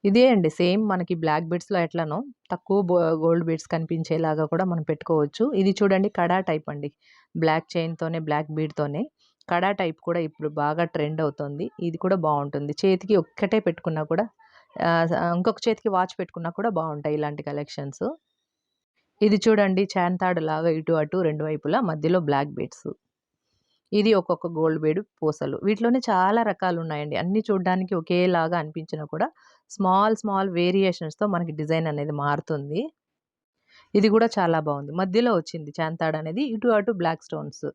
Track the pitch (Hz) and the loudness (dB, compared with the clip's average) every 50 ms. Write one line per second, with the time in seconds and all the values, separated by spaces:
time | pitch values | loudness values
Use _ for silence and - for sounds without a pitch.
0 | - 202 196 233 254 262 247 202 170 156 - - 175 180 180 208 220 208 190 185 | 2 4 6 6 8 8 6 6 4 2 2 2 2 2 2 2 2 0 0 -2
1 | 180 - 185 165 165 160 151 156 165 160 175 175 - _ 208 180 170 160 - 170 | 0 -2 -2 -2 0 0 0 0 0 -2 -4 -6 -4 _ 0 0 0 0 -2 -4
2 | 165 156 147 190 262 285 240 _ _ _ 185 175 _ - 190 202 202 170 180 175 | -2 -2 -4 -6 -6 -8 -14 _ _ _ -8 -8 _ 0 0 2 2 4 2 2
3 | 170 160 165 160 156 165 165 170 170 165 160 156 - - - 160 165 - 170 160 | 4 2 2 2 2 2 2 2 2 0 -2 -4 -4 -4 -4 -4 -2 -2 -2 -4
4 | 165 - 160 156 - 156 156 156 160 151 - 165 190 185 175 170 151 - 156 147 | -2 -2 0 0 0 0 0 0 0 0 0 0 0 0 -2 -4 -2 -2 -4 -4
5 | - - 165 156 147 143 _ - 220 277 294 196 190 196 190 - 214 196 190 190 | -2 0 2 2 2 0 _ -2 -2 0 2 2 2 2 2 2 2 2 4 2
6 | 196 208 _ - 175 170 175 190 190 - 160 156 151 - 147 147 143 147 _ _ | 2 0 _ 0 0 2 2 0 0 -2 -4 -4 -4 -8 -10 -8 -8 -10 _ _
7 | _ _ _ _ _ _ _ 165 160 160 156 160 - _ - 175 165 165 165 - | _ _ _ _ _ _ _ 0 0 2 2 0 -2 _ -4 -4 -4 -4 -4 -6
8 | 170 165 165 165 160 156 147 147 151 147 156 156 156 151 151 - 151 143 143 151 | -6 -4 -4 -4 -2 -2 -2 -2 -2 -4 -4 -4 -4 -4 -2 -4 -4 -2 -2 -4
9 | 240 311 _ _ _ _ _ _ _ - 175 175 180 196 202 196 190 170 160 _ | -6 -6 _ _ _ _ _ _ _ -2 0 0 2 0 0 0 -2 -4 -4 _
10 | _ - 170 175 165 156 156 _ 156 151 151 151 147 147 156 165 170 160 _ - | _ -4 -2 -2 -2 -4 -6 _ -8 -6 -4 -2 -2 -2 0 0 -2 -2 _ -2
11 | 151 147 156 156 160 147 143 - 151 143 143 143 180 - _ - 175 170 165 170 | -2 -2 -2 -2 -2 -2 -2 -4 -8 -8 -6 -6 -8 -8 _ -6 -6 -6 -6 -2
12 | - 185 190 185 160 156 151 143 143 143 147 143 143 147 151 - - 196 190 185 | 0 0 0 2 2 0 0 0 -2 -4 -4 -6 -6 -6 -6 0 2 2 2 2
13 | - 190 214 190 160 - _ - 214 185 220 220 208 - 165 - _ - 160 156 | 2 2 2 2 2 0 _ -4 -2 0 0 0 0 0 -4 -2 _ -4 -4 -4
14 | 156 151 165 175 220 226 _ _ _ _ _ - _ _ _ - - 170 170 165 | -2 -2 -2 -2 -2 -4 _ _ _ _ _ -20 _ _ _ -2 0 2 2 2
15 | 165 165 165 - 170 170 170 175 180 233 214 - - 233 220 - _ 220 196 185 | 2 2 0 0 0 0 0 2 0 0 -2 0 0 -2 -2 0 _ 0 0 0
16 | 185 190 - - 185 - _ 170 170 165 170 - 208 240 202 165 160 160 151 147 | 0 0 -2 -8 -8 -8 _ -8 -8 -8 -6 -4 -4 -2 -2 -2 -2 -4 -6 -4
17 | 143 156 151 151 151 147 147 147 147 147 143 147 147 - - - 139 139 139 - | -4 -2 -2 -2 -2 -4 -4 -6 -8 -8 -6 -6 -8 -8 -10 -10 -10 -10 -8 -6
18 | - 226 320 330 _ _ _ _ _ _ _ _ _ _ _ _ _ _ _ _ | -6 -6 -6 -8 _ _ _ _ _ _ _ _ _ _ _ _ _ _ _ _
19 | _ _ _ _ 208 214 202 208 - 226 220 208 202 196 190 185 202 190 - 190 | _ _ _ _ 2 4 4 4 4 4 4 4 4 2 2 0 0 0 0 0
20 | 175 180 185 180 185 180 180 170 156 156 156 156 165 170 160 160 156 - 165 160 | 0 0 0 0 0 0 0 0 0 -2 -2 0 0 0 0 0 0 0 0 0
21 | 151 151 - 185 185 160 151 151 156 156 156 147 _ 143 170 240 254 180 160 151 | 0 0 -2 0 0 0 0 -2 -4 -4 -4 -4 _ 0 0 2 2 0 -2 -2
22 | 151 160 180 185 165 139 143 139 139 147 139 - - - - - _ - - _ | 0 2 2 2 2 2 0 0 0 -2 -4 -8 -8 -8 -8 -12 _ -12 -12 _
23 | _ _ _ _ _ _ _ _ _ _ _ _ _ _ _ _ _ _ - 208 | _ _ _ _ _ _ _ _ _ _ _ _ _ _ _ _ _ _ 0 2
24 | 208 226 220 196 175 - - - - 170 170 156 160 160 160 151 156 156 156 185 | 4 4 4 4 2 0 -4 -4 -4 -6 -2 0 0 0 0 2 0 0 0 0
25 | 214 _ _ _ - 156 151 - - 139 139 - - 196 214 208 226 233 247 262 | -4 _ _ _ -2 -2 -2 -2 -4 -6 -4 -2 -2 -2 0 2 2 2 2 2
26 | 247 - 208 180 185 190 208 233 233 214 185 _ - 185 175 165 165 160 156 147 | 2 2 2 4 4 4 4 2 2 0 -2 _ -2 -2 -2 -2 -4 -4 -4 -6
27 | 147 151 147 92 - 175 196 220 214 - 208 190 180 185 185 185 185 180 202 175 | -6 -4 -4 -4 -2 0 0 0 0 0 0 0 2 2 0 0 0 -2 -2 -4
28 | 160 - 175 175 180 180 180 170 160 160 175 175 156 151 156 165 160 - - 156 | -2 0 2 2 4 4 4 2 2 2 0 -2 -4 -4 -8 -10 -10 -8 -8 -10
29 | 151 147 - 156 214 302 _ _ _ _ _ _ _ _ - - 196 185 185 190 | -8 -8 -4 -4 -4 -4 _ _ _ _ _ _ _ _ -6 0 2 4 4 4
30 | 202 220 220 214 - 214 196 190 196 196 175 170 175 180 185 196 196 185 170 - | 4 4 2 0 -2 -2 -2 0 -2 0 0 0 0 2 2 4 2 2 0 -2
31 | 170 156 156 _ 208 208 190 170 175 165 156 151 151 151 160 160 165 160 147 147 | -6 -10 -4 _ -2 -2 0 -2 -2 -4 -4 -6 -2 0 0 0 0 -2 -2 -4
32 | 147 151 151 143 143 143 147 143 - - 160 147 139 143 151 180 254 320 _ _ | -4 -4 -4 -2 0 0 0 -2 -2 -4 -6 -4 -4 -4 -4 -4 -4 -6 _ _
33 | _ _ _ _ _ _ _ _ _ _ _ _ _ _ _ - _ _ _ 208 | _ _ _ _ _ _ _ _ _ _ _ _ _ _ _ -20 _ _ _ 4
34 | 196 220 202 226 226 226 - 214 185 170 165 160 151 151 143 143 143 143 156 175 | 4 6 6 6 4 4 2 2 2 2 2 2 0 -2 -4 -4 -6 -8 -4 -4
35 | 190 190 180 220 240 247 220 175 160 - - 170 151 147 - - 165 160 165 160 | -4 0 0 2 2 2 2 0 -2 -4 -10 -12 -12 -12 -6 -6 -4 -4 -2 -2
36 | 165 160 156 156 156 156 160 220 294 277 226 214 214 240 226 208 202 233 226 185 | -2 -2 -2 -2 -6 -6 -4 -4 -4 -4 -4 -2 2 2 2 2 2 0 -2 0
37 | 170 165 165 156 - - - 151 147 147 - - - 143 - | 0 -2 -2 -2 -8 -10 -8 -8 -8 -10 -12 -8 -10 -10 -10